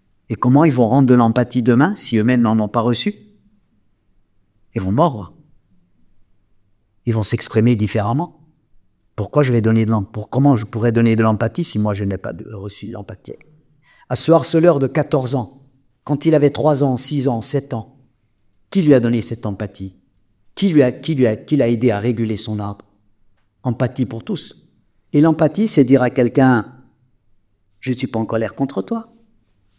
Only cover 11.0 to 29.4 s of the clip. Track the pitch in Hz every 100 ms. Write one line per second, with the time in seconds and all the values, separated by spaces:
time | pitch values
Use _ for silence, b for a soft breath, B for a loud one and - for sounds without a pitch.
11 | 117 110 113 107 110 - 170 107 107 101
12 | 101 95 - - - 104 101 - - 101
13 | 98 104 - - _ _ _ _ b b
14 | b 127 - 165 131 170 170 143 135 156
15 | - 143 127 131 107 - _ _ _ _
16 | - 143 160 156 143 - 147 139 139 123
17 | - 147 127 117 - 143 139 117 107 _
18 | _ _ _ _ _ _ - 196 151 135
19 | 117 117 - 117 107 98 104 - 95 -
20 | _ _ _ _ _ - 196 151 123 -
21 | - 147 120 110 - 147 120 117 123 101
22 | 113 117 110 104 - 107 101 101 - _
23 | _ _ _ _ _ _ 127 120 123 -
24 | 113 113 - 190 - - _ _ _ _
25 | _ 143 160 156 151 170 220 - 123 135
26 | 123 127 120 139 131 120 101 - - _
27 | _ _ _ _ _ _ _ _ 131 123
28 | 117 113 110 113 107 - 135 196 - 233
29 | 226 _ _ _